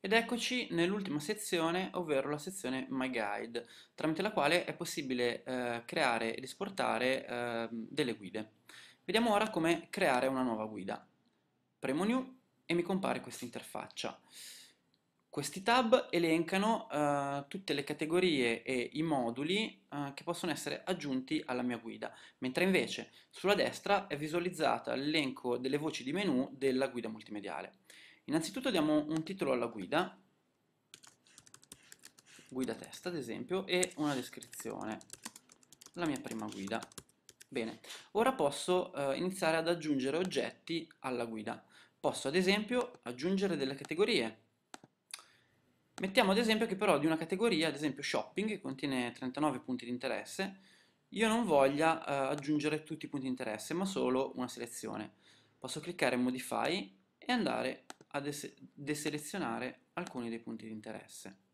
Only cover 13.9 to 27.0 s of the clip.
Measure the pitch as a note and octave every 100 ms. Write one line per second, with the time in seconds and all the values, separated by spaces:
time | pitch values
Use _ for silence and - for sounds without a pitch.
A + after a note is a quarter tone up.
13.9 | - A#2 - _ - - - - _ _
14.9 | _ _ _ _ - C#3+ - G3 A#3+ A3+
15.9 | A3+ - F3 E3 D#3+ E3 F#3+ G#3 A3+ -
16.9 | D3 D3 C#3+ C#3 C#3 C#3 F#3+ F#3+ D3 D3
17.9 | D3+ D#3 E3+ F#3 D3 A#2+ A#2 - C3 A#2+
18.9 | C#3+ E3 C#3+ A#2+ A#2 D3+ G3 A3 - _
19.9 | C#3+ C#3 C#3 - E3+ F3 D3+ - C#3 -
20.9 | F3+ D3 C3 C3 D#3 - B2 B2 A#2+ A2+
21.9 | G#2+ A2 - - _ B2+ C3 F#3 F#3 A#2
22.9 | - - - _ - F#3 G3+ B2 - -
23.9 | G3+ F#3+ C#3+ D3+ E3+ F3 D#3+ C#3+ A#2 -
24.9 | B2 C#3+ D#3+ C#3 B2+ B2 A#2+ B2+ C#3+ D#3
25.9 | - B2 E3 G3+ B2+ C3 C3 C3+ C3 C3
26.9 | A#2+